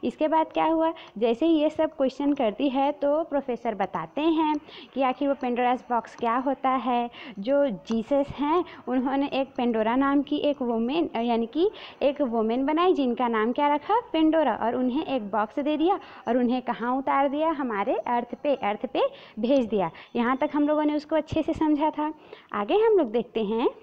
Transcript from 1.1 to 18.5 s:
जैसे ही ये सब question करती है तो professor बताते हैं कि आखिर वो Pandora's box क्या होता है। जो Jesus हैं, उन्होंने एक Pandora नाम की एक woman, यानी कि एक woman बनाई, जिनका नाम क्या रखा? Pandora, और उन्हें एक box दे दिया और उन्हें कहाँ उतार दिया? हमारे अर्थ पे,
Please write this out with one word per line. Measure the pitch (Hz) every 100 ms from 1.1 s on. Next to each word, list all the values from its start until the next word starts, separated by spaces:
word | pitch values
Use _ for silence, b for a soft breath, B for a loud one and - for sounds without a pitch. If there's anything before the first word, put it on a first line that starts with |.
| -
जैसे | 226 233 330
ही | 320
ये | 302
सब | 311 311 -
question | 262 - 285
करती | 285 226 202 285
है | 254 277
तो | 294 285 302
professor | 330 285 269 233 240 208
बताते | 190 180 160 -
हैं | 311 320 311 302 B B 269
कि | 247
आखिर | 262 262 285
वो |
Pandora's | 269 254 240 247 254 -
box | 240 226 -
क्या | 233 233
होता | 262 262 269
है। | 262 233 240 240 B 285 196
जो | 202 285 285
Jesus | 185 - 226 208 277 277 -
हैं, | 285 339 349 B -
उन्होंने | 254 254 262 277
एक | 262 269 -
Pandora | 240 226 220 247
नाम | 277 277
की | 277 294
एक | 294 285
woman, | 240 226 233 311 330 226
यानी | 233 233 226
कि | 302 392 427 B B
एक | 277 277
woman | 277 233 220 240 269
बनाई, | 311 359
जिनका | 285 262 233 240
नाम | 226 214
क्या | 247 294 294
रखा? | - 427 480
Pandora, | 320 311 320 285 208
और | 226 247
उन्हें | 254 247 320
एक | 269 208
box | 208 220 -
दे | 285 302
दिया | 320 381 B B -
और | 247
उन्हें | 247 254
कहाँ | 247 240 233 254
उतार | 277 277 277
दिया? | 285 320
हमारे | 294 262 208 214
अर्थ | 339 - 240 240 -
पे, | 294